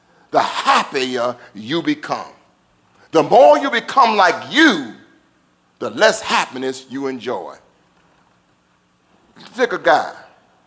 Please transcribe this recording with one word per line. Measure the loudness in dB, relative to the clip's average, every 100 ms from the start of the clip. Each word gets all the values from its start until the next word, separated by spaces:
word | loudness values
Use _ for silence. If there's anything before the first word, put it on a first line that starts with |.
| _ _ _
the | -2
happier | -2 -2 0 0 0 -4 -4 -4 -4 -6 -14
you | -16 -8 -6
become. | -4 -6 -6 -10 -10 -20 _ _ _ _ _ _ _
The | 0
more | 4 6 8 6
you | 2
become | -4 0 2 4 4
like | 2 0 -2
you, | 2 4 2 -6 -14 _ _ _ _ _ _ _ -12
the | -8
less | 0 0 0
happiness | -2 -2 -4 -6 -6 -8 -10
you | -8 -8
enjoy. | -8 -8 -8 -10 -18 _ _ _ _ _ _ _ _ _ _ _ _ _ _ _ _ _ -20 -14
Take | -4 -4
a | 0
guy. | 2 2 0 -12 -20 _ _ _